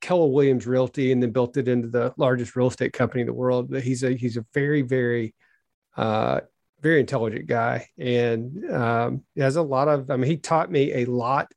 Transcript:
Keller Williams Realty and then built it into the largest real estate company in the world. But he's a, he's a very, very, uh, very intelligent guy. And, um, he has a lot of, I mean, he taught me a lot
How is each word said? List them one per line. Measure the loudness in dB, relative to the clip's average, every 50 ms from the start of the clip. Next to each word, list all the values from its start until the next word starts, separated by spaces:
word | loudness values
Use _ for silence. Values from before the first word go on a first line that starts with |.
Keller | -4 0 2 2 4 4
Williams | 4 4 4 4 4 2 0
Realty | 0 0 0 0 0 0 -2 0 2 2
and | 2 2
then | 0
built | 2 0 0 0 0 -2
it | 0 0
into | 0 0 -2 -2
the | -2 0 -2 -2 -2
largest | 0 0 2 2 0 -2 -4 -2
real | 0 0 0
estate | 0 0 -4 -4 0
company | 0 -2 -2 0 -2
in | -4
the | -4 -4
world. | -2 -2 0 0 0 -2 -4
But | -6 -6 -2
he's | -2 -4 -2 0
a, | -2 -2
he's | 0 -2 -4 -4 -4
a | -8 _ -4
very, | -2 0 0 0 0
very, | 0 0 0 0 2 0 0 -2 -2 -6 -8 _ _ _ _ _ _ _ _ _ _ _ -6
uh, | -4 -2 0 0 0 0 0 0 -2 -4 _ _ _ _ _ _ _
very | 0 2 4 4
intelligent | 2 2 0 -2 -2 -2 -4 -6 -4
guy. | -2 -2 0 0 0 -2 -4 -6 -10 _
And, | -8 -4 0 0 2 2 2 0 -2 -4 -8 -10 -12 -10 -6
um, | -4 -2 0 0 0 0 0 -2 -4 -6 -10 _ -6
he | -2
has | 0 0 2
a | 0 0
lot | 0 0 0 2 2
of, | 2 0 0 -2
I | -2
mean, | 0 0 0
he | 0
taught | -2 -2 0 0 0 0 2
me | 2 2 2 2 2
a | -2 -2
lot | 0 0 -2 0 0 0 0 -2 -4 _